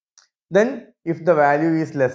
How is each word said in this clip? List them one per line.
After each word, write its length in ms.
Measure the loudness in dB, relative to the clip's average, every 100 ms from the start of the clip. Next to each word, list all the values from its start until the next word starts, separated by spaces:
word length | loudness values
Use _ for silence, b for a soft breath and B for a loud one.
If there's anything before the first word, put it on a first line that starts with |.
| _ _ _ _ _
Then 440 | 0 0 -2 -14 _
if 200 | -8 -4
the 100 | 0
value 400 | 2 2 2 0
is 220 | -2 -4 -2
less 180 | -2